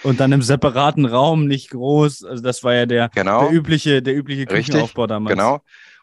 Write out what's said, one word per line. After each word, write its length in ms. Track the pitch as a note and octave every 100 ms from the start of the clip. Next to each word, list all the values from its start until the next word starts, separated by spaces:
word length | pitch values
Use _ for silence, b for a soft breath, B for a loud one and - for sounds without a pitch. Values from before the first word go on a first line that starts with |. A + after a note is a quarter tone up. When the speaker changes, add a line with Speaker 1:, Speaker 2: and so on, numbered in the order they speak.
Speaker 1:
Und 180 | C#3 B2+
dann 100 | C3+
im 100 | C#3
separaten 640 | A#2+ C#3 D3 B2 C#3+ D3+ C3
Raum, 400 | A#2+ C#3+ D#3+ C#3+
nicht 260 | C#3 -
groß. 520 | B2 C3 D3+ D3+ C3+
Also 180 | F#2 B2+
das 220 | B2 B2
war 100 | B2+
ja 120 | A#2+ A#2+
der, 240 | A#2+ A#2
Speaker 2:
Genau. 320 | G#2+ F#2 A2
Speaker 1:
der 100 | C#3+
übliche, 500 | E3 D3 D#3 D3+ C#3
der 140 | C3 C#3
übliche 280 | C#3 C#3
Speaker 2:
Richtig. 240 | B2+ G2+ B2+
Speaker 1:
Küchenaufbau 400 | D3+ A2+ - A2
damals. 280 | G#2+ G#2+ F#2+
Speaker 2:
Genau. 240 | A2 C#3+ B B B B